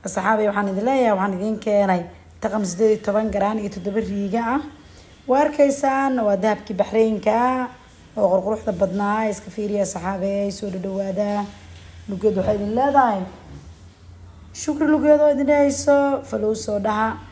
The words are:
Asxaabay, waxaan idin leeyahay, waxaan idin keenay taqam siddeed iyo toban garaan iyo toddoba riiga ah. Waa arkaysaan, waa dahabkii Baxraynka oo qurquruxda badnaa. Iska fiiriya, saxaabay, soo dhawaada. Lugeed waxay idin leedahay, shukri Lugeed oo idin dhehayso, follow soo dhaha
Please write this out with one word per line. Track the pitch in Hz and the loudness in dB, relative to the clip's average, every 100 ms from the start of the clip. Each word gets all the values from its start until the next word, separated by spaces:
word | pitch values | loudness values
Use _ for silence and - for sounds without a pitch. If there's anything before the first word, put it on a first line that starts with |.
Asxaabay, | 196 196 190 220 214 | -6 -4 0 0 0
waxaan | 202 202 | 0 -2
idin | 190 226 | -2 0
leeyahay, | 269 233 | 2 2
waxaan | 196 196 185 | 2 0 -2
idin | 208 214 | -4 -4
keenay | - 202 196 180 175 - - - | 0 2 4 0 -2 -16 -20 -8
taqam | 214 208 | -4 -2
siddeed | 190 170 220 214 | -4 2 2 2
iyo | |
toban | 214 202 220 | 0 -2 0
garaan | 202 196 220 | 0 0 -2
iyo | 202 | -6
toddoba | 196 185 202 | -8 -4 -4
riiga | 190 202 202 226 233 | -4 -4 -2 -2 -2
ah. | 269 302 - - - - - - | -2 -4 -16 -20 -20 -20 -18 0
Waa | 262 | 2
arkaysaan, | 302 294 285 277 277 269 269 254 | 2 4 4 4 0 2 0 2
waa | 214 196 | 2 2
dahabkii | 220 208 - 190 | 2 0 -4 -2
Baxraynka | 202 214 220 208 214 220 247 254 247 - - - - - | 0 2 2 2 0 2 2 0 -4 -10 -20 -20 -12 0
oo | 196 | 2
qurquruxda | 185 190 214 220 | 2 0 -2 -4
badnaa. | 180 190 190 202 214 220 | -2 -2 0 -2 0 -2
Iska | 196 - | -4 -8
fiiriya, | 196 208 202 | -8 -4 -2
saxaabay, | 190 175 180 196 196 202 202 | -2 -4 -6 -4 -2 -2 -2
soo | 196 208 | -4 -8
dhawaada. | 185 196 190 196 190 208 202 202 - - - - - - | -6 -6 -4 -4 -2 -2 -2 -6 -12 -20 -20 -20 -20 -10
Lugeed | 190 214 190 | -2 0 0
waxay | 185 208 | 0 -2
idin | 202 | -2
leedahay, | 226 277 269 247 202 185 - - - - - - - - - - - - | 0 2 4 2 0 -6 -12 -20 -20 -20 -20 -20 -20 -20 -20 -20 -20 -20
shukri | - - 294 302 | -10 -6 0 2
Lugeed | 302 294 302 | 2 6 6
oo | 302 | 6
idin | 277 285 | 4 2
dhehayso, | 294 285 277 - 285 277 269 | 4 4 2 2 4 4 -2
follow | - 220 214 | -4 -2 -2
soo | 220 - 208 | -2 -4 -2
dhaha | 208 214 220 220 - | -2 0 -2 -4 -14